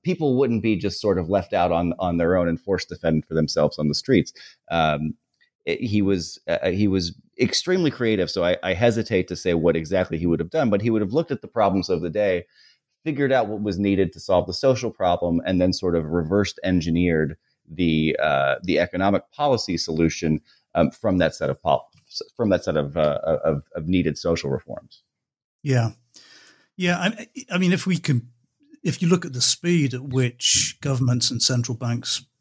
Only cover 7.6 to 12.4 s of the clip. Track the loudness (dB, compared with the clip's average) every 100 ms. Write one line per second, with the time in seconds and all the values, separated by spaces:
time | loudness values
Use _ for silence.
7.6 | 0 2 0 0 0 0 0 0 0 0
8.6 | -2 2 2 2 0 0 0 -4 0 2
9.6 | 2 2 0 -2 0 -2 0 0 -2 0
10.6 | 0 2 0 0 0 -2 -2 -6 -6 0
11.6 | 2 2 0 -2 -2 -2 0 0